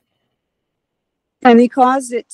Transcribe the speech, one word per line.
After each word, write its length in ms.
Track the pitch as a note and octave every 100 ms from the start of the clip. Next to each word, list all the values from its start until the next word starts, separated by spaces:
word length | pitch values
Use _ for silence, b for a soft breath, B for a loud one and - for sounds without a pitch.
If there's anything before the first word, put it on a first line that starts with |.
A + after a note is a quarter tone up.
| _ _ _ _ _ _ _ _ _ _ _ _ _ _
And 160 | B3+ A#3
he 80 | A#3+
caused 440 | - B3+ C4+ B3
it 160 | A#3+ -